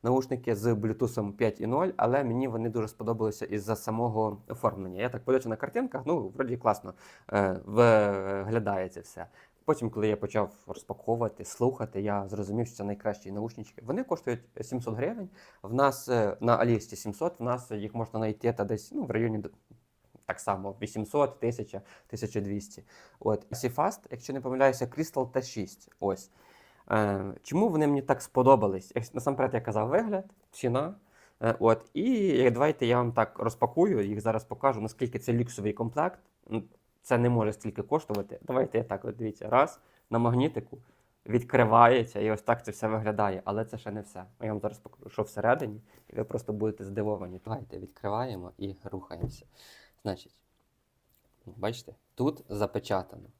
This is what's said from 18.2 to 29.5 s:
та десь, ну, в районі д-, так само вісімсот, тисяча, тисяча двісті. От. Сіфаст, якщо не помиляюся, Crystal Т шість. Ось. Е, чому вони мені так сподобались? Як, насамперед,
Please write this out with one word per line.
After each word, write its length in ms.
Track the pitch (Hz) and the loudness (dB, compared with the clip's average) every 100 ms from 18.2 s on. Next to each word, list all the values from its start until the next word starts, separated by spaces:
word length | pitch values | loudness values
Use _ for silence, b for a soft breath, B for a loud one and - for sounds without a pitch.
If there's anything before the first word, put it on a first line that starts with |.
| 110 107 120 | -2 0 -2
та 100 | 117 | 0
десь, 280 | 101 107 - | -2 -4 -6
ну, 120 | 302 | -8
в 80 | 165 | -4
районі 260 | 113 117 107 | 0 0 -2
д-, 120 | 101 - _ - _ _ _ - - | -8 -16 _ -20 _ _ _ -20 -10
так 80 | 92 | -6
само 360 | - 95 98 101 | -2 -2 -4 -8
вісімсот, 580 | 104 110 107 147 139 - | -6 -6 -2 2 2 0
тисяча, 420 | 117 120 110 98 B B _ | -4 -4 -8 -10 B B _
тисяча 340 | - 107 107 | -8 -4 -4
двісті. 420 | 101 101 101 - - B B B | -4 -6 -8 -20 -20 B B B
От. 260 | - 107 - | -2 -2 -4
Сіфаст, 560 | 120 127 123 143 - - | -6 -4 0 -2 -2 -14
якщо 220 | 123 - | -14 -8
не 80 | 135 | -8
помиляюся, 440 | 127 131 135 127 120 | -4 4 4 4 -4
Crystal 460 | 143 156 - 123 | -4 -4 -2 -2
Т 100 | 131 | -2
шість. 500 | 127 - 92 - - _ | -4 -8 -8 -10 -20 _
Ось. 320 | 98 95 - b b b b b - | -4 -4 -8 b b b b b -2
Е, 420 | 110 107 98 98 - | 0 2 0 -4 -10
чому 260 | - 156 220 | -4 2 2
вони 180 | 156 151 | 4 4
мені 140 | 143 | 2
так 200 | 135 139 | 2 -2
сподобались? 720 | - - 127 135 101 95 - - | 0 4 8 8 6 0 -4 -6
Як, 180 | 113 | -4
насамперед, 400 | 127 120 139 131 | -4 -2 0 0